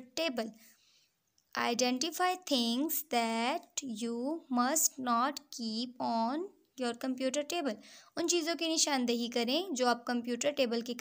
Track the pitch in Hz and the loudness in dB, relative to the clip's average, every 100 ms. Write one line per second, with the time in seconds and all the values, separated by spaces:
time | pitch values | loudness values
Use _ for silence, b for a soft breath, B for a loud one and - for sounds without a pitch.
0 | 254 - 330 240 220 - b b b b | -4 -4 -2 -2 -6 -8 b b b b
1 | b _ _ _ _ 240 240 233 247 254 | b _ _ _ _ -2 0 2 2 2
2 | 330 311 370 370 370 269 233 240 320 - | -2 0 0 0 0 2 2 2 0 -2
3 | - 240 226 226 233 330 - - 269 214 | 0 0 2 2 0 0 -4 -10 -6 -4
4 | 233 233 262 320 - 247 247 311 - - | -4 -2 -2 -4 -2 2 2 4 2 0
5 | 254 233 269 277 - - 226 220 247 247 | 0 2 0 -2 -10 -8 -6 -4 -6 -4
6 | 254 226 226 294 392 - _ - 240 240 | -2 2 0 -2 -6 -12 _ -4 -4 -2
7 | 262 254 262 277 294 349 285 208 B B | -4 0 0 0 -2 0 -2 -4 B B
8 | B - 339 349 311 339 330 320 311 277 | B -2 2 2 2 0 0 2 2 2
9 | 240 240 233 240 233 285 381 254 247 240 | 0 0 0 0 0 0 0 0 2 0
10 | - 240 233 240 285 277 247 233 233 247 | -2 -4 -2 -2 0 2 2 0 -4 -4